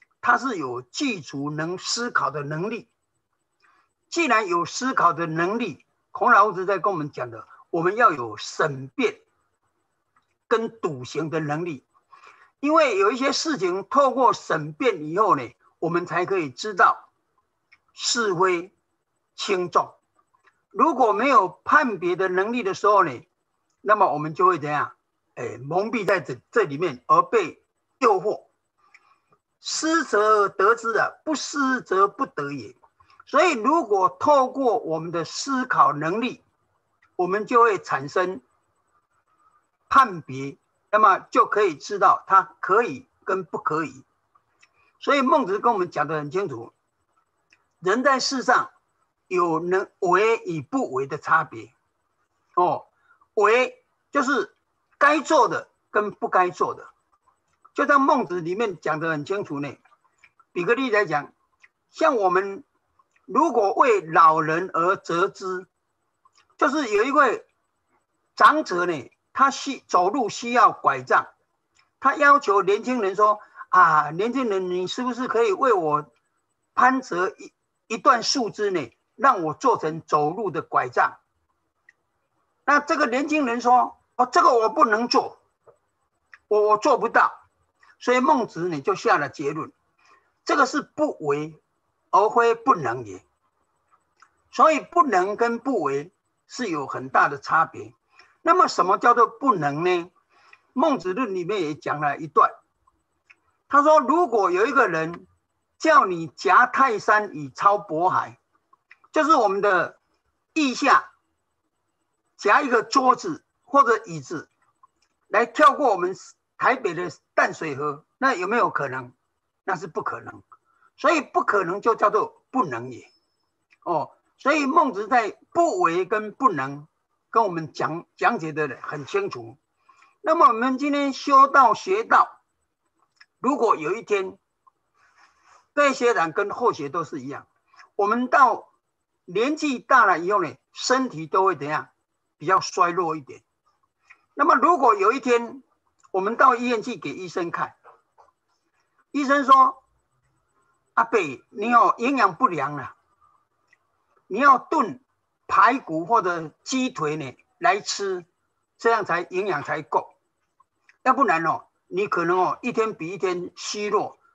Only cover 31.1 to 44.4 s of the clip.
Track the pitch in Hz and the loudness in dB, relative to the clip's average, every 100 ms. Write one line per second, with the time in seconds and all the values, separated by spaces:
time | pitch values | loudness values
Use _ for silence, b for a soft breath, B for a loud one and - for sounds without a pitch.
31.1 | - - 302 - - 269 254 - 190 196 | -4 -6 -6 -6 -4 -2 -2 -2 2 2
32.1 | - - - 143 143 101 - _ _ b | 0 -8 -6 -8 -10 -14 -20 _ _ b
33.1 | b - 269 359 269 220 330 233 202 185 | b -4 2 2 2 0 0 2 2 2
34.1 | - - 285 247 269 262 185 - 160 165 | 0 2 4 4 0 0 0 -2 -6 -4
35.1 | 170 156 - 277 262 254 - 143 143 156 | -6 -6 -8 -6 -4 -2 0 0 0 -4
36.1 | 202 247 - _ _ _ _ _ _ _ | -4 -4 -8 _ _ _ _ _ _ _
37.1 | - 359 196 214 247 233 185 - 147 143 | -6 -2 -2 0 4 4 2 -4 -6 -4
38.1 | 185 185 185 _ _ _ _ _ _ _ | -2 -2 -6 _ _ _ _ _ _ _
39.1 | _ _ _ _ _ _ _ _ 285 254 | _ _ _ _ _ _ _ _ 2 2
40.1 | 180 - 131 139 - _ _ _ 214 196 | 0 -12 -10 -10 -14 _ _ _ 2 4
41.1 | 180 - 262 - 202 202 147 - 202 190 | 2 0 0 2 2 0 -2 -10 0 2
42.1 | - - 190 185 - - 208 233 131 - | 2 4 2 2 -8 0 0 0 -6 -16
43.1 | _ - 190 180 - - 156 147 131 _ | _ -6 -6 -4 -6 -4 -4 -6 -12 _
44.1 | _ _ _ | _ _ _